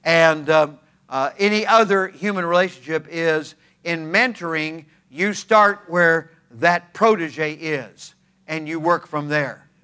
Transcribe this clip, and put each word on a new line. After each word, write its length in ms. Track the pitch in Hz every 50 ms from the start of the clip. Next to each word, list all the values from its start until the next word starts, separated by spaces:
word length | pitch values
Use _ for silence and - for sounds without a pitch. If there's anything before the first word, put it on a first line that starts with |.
| _
and, 460 | 160 165 165 165 165 156 156 147 143
uh, 180 | 156 156 151 143 147 - _ _ _ _ _
uh, 220 | _ 127 135 135 143 - -
any 260 | 196 208 214 214 214
other 420 | 180 214 226 226 185 202 196 190
human 380 | 185 190 139 160 208 202 190 175
relationship 600 | 170 175 175 185 185 175 - - 147 160 156 156 -
is, 460 | 165 165 165 165 156 156 151 151 - _ _ _ _ _ _
in 280 | 170 170 165 160 156
mentoring, 760 | 175 208 240 254 220 185 175 165 160 156 151 156 160 165 151 _ _ _ _ _
you 240 | 123 147 185 208 202
start 500 | - - _ 220 214 208 202 196 202 -
where 440 | - 170 175 175 165 165 165 156 - _ _ _ _
that 420 | 123 113 135 170 175 170 175 _ _
protege 600 | - 202 226 220 175 165 156 123 147 156 151 156
is, 640 | 156 165 160 156 139 120 101 - _ - - _ _ _ _ _ _ _
and 200 | - 156 160 156
you 120 | 151 160 165
work 280 | 156 170 175 160 -
from 220 | - - 151 147 147
there. 400 | 147 151 143 127 107 - _ _ _ _